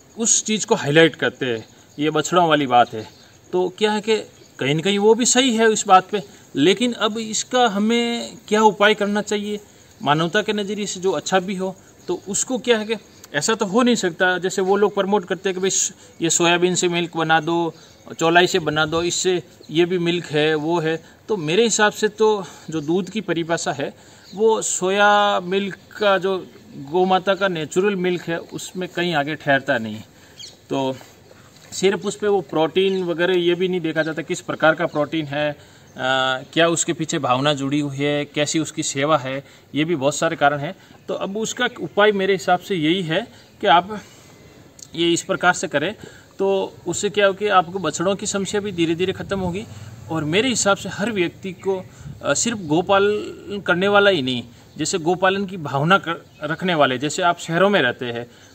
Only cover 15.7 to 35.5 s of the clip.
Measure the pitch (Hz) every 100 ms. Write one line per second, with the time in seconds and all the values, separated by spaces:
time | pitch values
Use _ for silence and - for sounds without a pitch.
15.7 | - - - - - 165 156 170 175 180
16.7 | 170 180 175 170 165 160 160 156 170 165
17.7 | - - - - - 160 175 180 185 151
18.7 | 151 156 165 175 - 180 180 - - -
19.7 | 151 175 185 170 175 - 147 151 156 151
20.7 | 170 156 160 - - - 214 151 185 233
21.7 | - 208 202 214 208 214 208 175 - -
22.7 | 160 147 180 190 220 185 165 165 165 190
23.7 | 139 156 - - - - 185 220 214 175
24.7 | - 185 202 208 208 208 202 175 196 196
25.7 | 165 - - 208 190 185 190 - - -
26.7 | 139 139 165 185 185 180 196 196 170 151
27.7 | 180 202 196 180 175 - 165 - 156 -
28.7 | 180 180 - 175 156 143 151 147 139 135
29.7 | 127 110 107 - - - - - - _
30.7 | 139 131 131 - - - - - - -
31.7 | - 190 190 202 - 208 202 - 156 160
32.7 | 185 190 190 175 160 175 180 175 175 185
33.7 | 180 160 156 156 156 156 180 - 139 156
34.7 | - 165 151 143 160 147 143 151